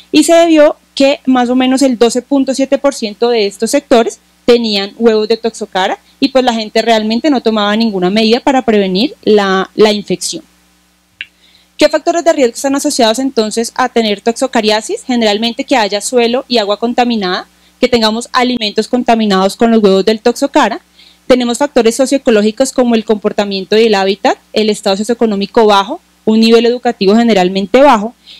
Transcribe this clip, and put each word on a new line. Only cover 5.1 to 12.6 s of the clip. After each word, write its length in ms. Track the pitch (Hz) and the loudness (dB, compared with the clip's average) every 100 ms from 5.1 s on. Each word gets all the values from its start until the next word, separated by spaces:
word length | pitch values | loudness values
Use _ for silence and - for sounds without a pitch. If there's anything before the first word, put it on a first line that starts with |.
| 214 214 | 2 -2
de 80 | 226 | -4
Toxocara 640 | 226 - 208 185 196 403 _ - | -6 -8 -6 -2 -2 -4 _ -4
y 80 | 269 | -2
pues 160 | 262 254 | 0 0
la 80 | |
gente 280 | 226 214 226 | -2 -4 -2
realmente 480 | 220 226 214 233 311 | 0 0 0 -2 0
no 120 | 254 | 0
tomaba 340 | 226 220 202 214 | 0 0 0 0
ninguna 340 | 226 190 180 | -2 -2 0
medida 300 | 214 220 240 | 0 2 2
para 220 | - 262 | 0 0
prevenir 540 | 247 208 190 185 285 - | 0 0 0 -2 -4 -4
la, 460 | - 208 196 190 - - | 0 2 2 -2 -2 0
la 160 | 214 | 2
infección. 520 | 208 - 180 - 165 - _ _ _ _ _ _ - - _ _ _ _ - | 0 -4 -8 -8 -12 -16 _ _ _ _ _ _ -20 -20 _ _ _ _ -2
¿Qué 120 | 302 | 0
factores 340 | 302 339 339 | 0 -2 -2
de 80 | 330 | 0
riesgo 240 | 311 240 | 2 0
están 200 | - | -2